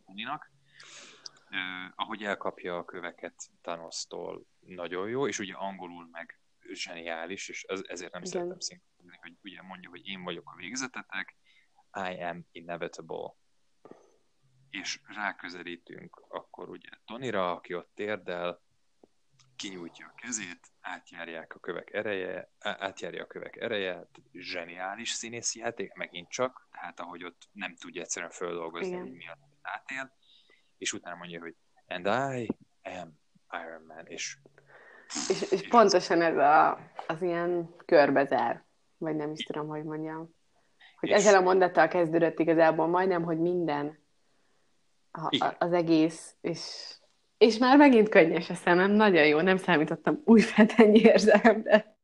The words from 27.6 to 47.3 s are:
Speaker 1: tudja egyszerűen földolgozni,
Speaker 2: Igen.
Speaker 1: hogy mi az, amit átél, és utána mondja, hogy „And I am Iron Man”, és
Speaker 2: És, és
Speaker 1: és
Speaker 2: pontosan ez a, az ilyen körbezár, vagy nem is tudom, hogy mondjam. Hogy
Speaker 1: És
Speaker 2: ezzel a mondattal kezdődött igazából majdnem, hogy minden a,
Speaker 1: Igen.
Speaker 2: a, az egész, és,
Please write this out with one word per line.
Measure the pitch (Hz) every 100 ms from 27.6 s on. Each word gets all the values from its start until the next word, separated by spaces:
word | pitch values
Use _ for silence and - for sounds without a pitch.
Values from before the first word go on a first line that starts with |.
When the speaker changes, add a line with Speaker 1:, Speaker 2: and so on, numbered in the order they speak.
| 92 85
Speaker 1:
tudja | 90 82
egyszerűen | 78 - 85
földolgozni, | - 90 85 82 85 185
Speaker 2:
Igen. | 180
Speaker 1:
hogy | -
mi | 85 85
az, | -
amit | _ _
átél, | - 101 - 135 131 _ _ _ _ _ _ _
és | 95
utána | 104 87 87
mondja, | 87 85
hogy | 85 - _ _ _
„And | 90 90
I | 117 135 131 110 - _ _
am | 92 92 85 78 _ _ _
Iron | 87 82 82 80
Man”, | 80 87
és | 82 - - _ _ _ - - - - - -
Speaker 2:
És, | 185
és | 196
Speaker 1:
és | 190 -
Speaker 2:
pontosan | 240 208 185 175 170
ez | 165 165
a, | 143 151 156 - - - -
az | 160
ilyen | 180 170 175 175 165 - -
körbezár, | 165 143 139 139 127 117 120 _ _ _ _
vagy | 160 156
nem | 151
is | 156
tudom, | - 151 151
hogy | 151
mondjam. | 156 156 156 156 165 _ _ _ _ _ - _
Hogy | -
Speaker 1:
És | 208
Speaker 2:
ezzel | 202 196
a |
mondattal | 180 185 180 175 160
kezdődött | 180 165 170 165 160
igazából | 165 165 160 160 160
majdnem, | 180 190 175
hogy | 170 160
minden | 170 180 165 143 147 156 _ _ _ _ _ _ _ _ _ _ _
a, | - 160
Speaker 1:
Igen. | - -
Speaker 2:
a, | -
az | 175
egész, | 175 165 160 160 165 - _
és, | 170 170 - - - - _ _ _